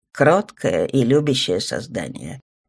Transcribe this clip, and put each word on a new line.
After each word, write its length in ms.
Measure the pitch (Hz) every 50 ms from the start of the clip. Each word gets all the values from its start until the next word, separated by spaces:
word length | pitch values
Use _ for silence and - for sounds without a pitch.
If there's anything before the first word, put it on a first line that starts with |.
| _ _ -
кроткое 720 | - 135 151 175 202 208 - - - - - 90 80 87
и 180 | - - 135 120
любящее 560 | 117 139 151 151 147 131 - - - 90 98
создание. 800 | - - - - 123 - - 101 76 - - - - 80 - - _ _ _ _ _